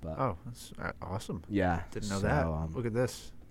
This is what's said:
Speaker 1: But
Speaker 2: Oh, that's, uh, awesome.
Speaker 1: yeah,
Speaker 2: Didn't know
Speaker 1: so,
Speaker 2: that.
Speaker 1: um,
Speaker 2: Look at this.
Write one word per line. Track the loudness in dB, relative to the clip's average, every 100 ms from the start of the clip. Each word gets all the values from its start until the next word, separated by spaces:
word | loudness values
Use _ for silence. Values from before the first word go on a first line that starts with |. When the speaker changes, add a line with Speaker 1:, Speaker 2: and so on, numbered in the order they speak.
Speaker 1:
But | -6 2
Speaker 2:
Oh, | 2 0 -6
that's, | -12 -12 -6
uh, | -6 -4
awesome. | -4 -4 -2 -6 0
Speaker 1:
yeah, | 4 4 2 -2
Speaker 2:
Didn't | -4 0
know | 2
Speaker 1:
so, | 4
Speaker 2:
that. | 4 4
Speaker 1:
um, | 2 0
Speaker 2:
Look | 0 0
at |
this. | 2 2 0 -10 -14 -16